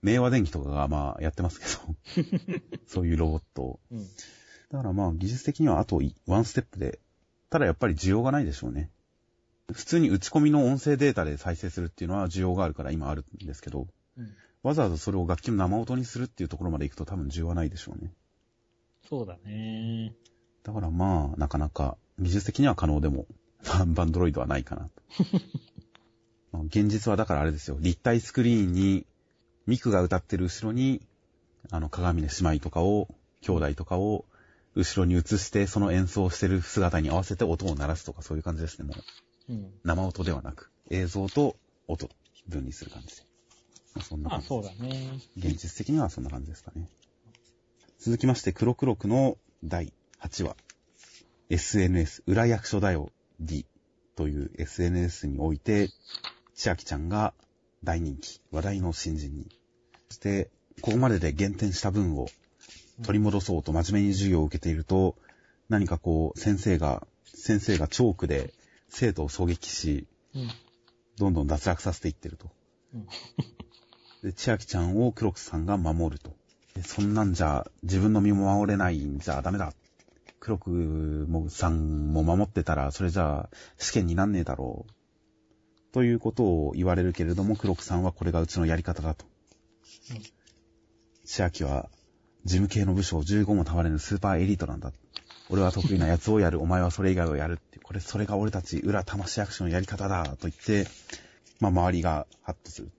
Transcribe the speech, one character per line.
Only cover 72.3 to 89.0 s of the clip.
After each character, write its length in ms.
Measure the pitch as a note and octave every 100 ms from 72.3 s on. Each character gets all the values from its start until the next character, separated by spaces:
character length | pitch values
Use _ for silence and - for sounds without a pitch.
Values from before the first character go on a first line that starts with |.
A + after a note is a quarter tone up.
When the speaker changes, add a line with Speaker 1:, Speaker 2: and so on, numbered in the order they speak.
| -
Speaker 1:
と。 140 | F2+ _ _ _ _
Speaker 2:
う 40 | A#2+
ん。 100 | G2+ - - - - - - _ _ - - -
Speaker 1:
で、 100 | G2+
千 200 | F#2 -
秋 120 | A2 -
ち 100 | F#2
ゃ 60 |
ん 200 | F2 G2
を 100 | B2
黒 200 | A#2 A2
木 60 | F2
さ 180 | - D#2+
ん 80 | E2
が 120 | G2+
守 400 | E2 D#2+ E2 C#2+
る 20 |
と。 160 | - - _ _ _ -
で、 80 |
そ 180 | E2+ -
ん 120 | G2+
な 100 | G#2+
ん 100 | G#2
じ 100 | F2
ゃ、 220 | D#2+ C#2+ - _
自 160 | F2 F#2
分 140 | G#2
の 80 | G#2
身 120 | G2+
も 220 | G2+ G2 G2+
守 140 | G#2
れ 80 | G2+
な 140 | F#2
い 80 | D#2+
ん 200 | C#2+ C#2+
じ 100 | -
ゃ 120 | C#2
ダ 100 | C#2
メ 60 | G2
だ。 160 | D#2 - _ _ _ _ - _
黒 180 | - G2+
木 120 | -
も、 800 | F2 E2 D#2 D#2 D2+ D2+ D#2+ D#2
さ 200 | - F2
ん 440 | E2 D#2 D2+ D2+
も 100 | D#2
守 200 | D#2 F2
っ 40 | G2+
て 160 | G2
た 120 | E2 D#2
ら、 160 | C#2
そ 120 | -
れ 60 | F#2
じ 100 | F2+
ゃ 220 | D#2 D2
あ 80 | - - - _
試 160 | -
験 140 | A#2 F2
に 80 | E2+
な 100 | G2
ん 60 |
ね 80 | G2
え 40 |
だ 120 | E2 B1+
ろ 300 | C2 - -
う。 20 | - _ _ _ _ _ _ _ _ _
と 100 | -
い 100 | B2
う 60 | A#2
こ 120 | A#2+
と 120 | A2+
を 280 | A2 E2 D2 -
言 100 | F#2
わ 100 | F2+
れ 80 |
る 100 | F2+
け 120 | F2 E2
れ 100 | E2+
ど 80 |
も、 120 | G2 G#2+
黒 200 | G2 F2
木 80 |
さ 120 | - F2+
ん 80 |
は 80 | F#2
こ 140 | - E2+
れ 60 |
が 100 | E2
う 60 | E2
ち 120 | -
の 60 | E2
や 100 | E2
り 80 |
方 180 | E2+ E2+